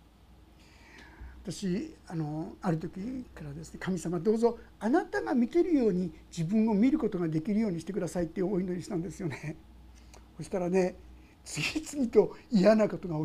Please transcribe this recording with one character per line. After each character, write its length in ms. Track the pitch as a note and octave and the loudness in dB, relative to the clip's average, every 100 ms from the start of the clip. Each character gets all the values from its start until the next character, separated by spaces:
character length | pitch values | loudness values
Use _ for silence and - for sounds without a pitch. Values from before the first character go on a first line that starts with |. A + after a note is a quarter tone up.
| - - - - - - - - - - - - - - | -20 -20 -20 -20 -20 -20 -20 -20 -20 -20 -20 -18 -18 -12
私、 520 | G3+ - F#3+ F#3+ D#4+ - - | -10 -6 -4 -4 -4 -12 -10
あ 80 | E3 | -6
の、 400 | D3+ D3+ F3+ - | -4 -6 -8 -6
あ 100 | G3 | -2
る 60 | D#3+ | -2
時 480 | F3 F#3 G#3+ C4 B3 | -4 -8 -8 -8 -10
か 120 | - D3+ | -14 -14
ら 80 | |
で 100 | C#3+ | -12
す 100 | D#3 | -14
ね、 60 | - | -8
「神 160 | - F#3 | -4 -4
様、 220 | E3+ F3 | -2 0
ど 140 | G3 | 0
う 40 | A3 | 2
ぞ 220 | A#3 A#3 - - | 2 0 -10 -6
あ 100 | G#3 | 2
な 160 | E4 G4+ | 2 2
た 160 | G#4+ | -4
が 120 | A#4 | 0
見 140 | C4+ A#3 | 2 2
て 160 | E4+ | 2
る 100 | F#4 | 4
よ 140 | C#4+ A3+ | 4 4
う 60 | |
に 180 | F3+ F3+ - - | 2 -2 -6 -10
自 140 | - | -6
分 260 | E3 A3 A3 | 0 2 4
を 40 | |
見 180 | G3+ B3+ | 4 4
る 80 | D4+ | 4
こ 100 | G#3 | 0
と 80 | F3+ | 0
が 100 | E3+ | -2
で 120 | D#3 | -2
き 120 | F#3 | 0
る 60 | G#3 | 0
よ 100 | A3 | 0
う 20 | |
に 80 | E3 | -2
し 60 | D#3+ | -4
て 80 | |
く 60 | G3 | -4
だ 60 | E3+ | -4
さ 140 | F#3 | -2
い」 40 | E3 | -4
っ 20 | |
て 160 | G3 | -2
お 160 | E3+ F#3 | -2 0
祈 160 | F#3 F3+ | -2 -4
り 60 | |
し 40 | - | -4
た 80 | F3 | -6
ん 60 | |
で 80 | F3 | -6
す 120 | - | -6
よ 60 | F3+ | -6
ね。 260 | A#2+ D3 - - - - - - - - - | -6 -10 -12 -16 -20 -20 -20 -20 -20 -20 -16
そ 80 | |
し 60 | D#3 | -8
た 100 | G3 | -4
ら 100 | F3 | 0
ね、 260 | F#3+ F3+ - - - - - - | 2 2 -2 -14 -20 -20 -20 -10
次 200 | D3 D#3 D#4 - C#4+ | -6 -4 -4 -6 -2
々 120 | A#3 | 4
と 240 | A3 F3+ - - | 4 4 0 0
嫌 240 | G#3 G3+ A3 | 6 6 6
な 120 | G#3 | 4
こ 100 | E3+ | 0
と 100 | F3+ | -4
が 100 | D3+ | -4